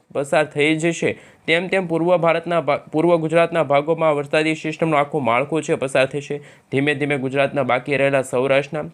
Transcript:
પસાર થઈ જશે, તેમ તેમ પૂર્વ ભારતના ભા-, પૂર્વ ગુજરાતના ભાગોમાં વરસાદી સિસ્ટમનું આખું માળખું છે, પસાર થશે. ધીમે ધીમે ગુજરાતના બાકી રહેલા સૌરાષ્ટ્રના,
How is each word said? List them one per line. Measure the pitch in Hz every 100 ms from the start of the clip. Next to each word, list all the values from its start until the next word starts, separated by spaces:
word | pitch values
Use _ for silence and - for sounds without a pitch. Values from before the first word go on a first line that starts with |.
| _
પસાર | - 147 165 147
થઈ | 147 147 160
જશે, | 165 165 143 101 - - -
તેમ | 165 180
તેમ | 190 175
પૂર્વ | 160 170 180
ભારતના | 165 160 165 170
ભા-, | 143 139
પૂર્વ | - 151 170 170
ગુજરાતના | 156 165 170 151
ભાગોમાં | 139 143 147 160 160 147
વરસાદી | 143 156 156 156
સિસ્ટમનું | 160 156 165 147
આખું | 143 156
માળખું | 120 120 147 160
છે, | 156 160
પસાર | 135 135 131
થશે. | 147 139 147 143 - _
ધીમે | 135 147 143
ધીમે | 143 143
ગુજરાતના | 131 139 139 143
બાકી | 123 123 139 135
રહેલા | 139 139
સૌરાષ્ટ્રના, | 131 127 135 135 143 151 160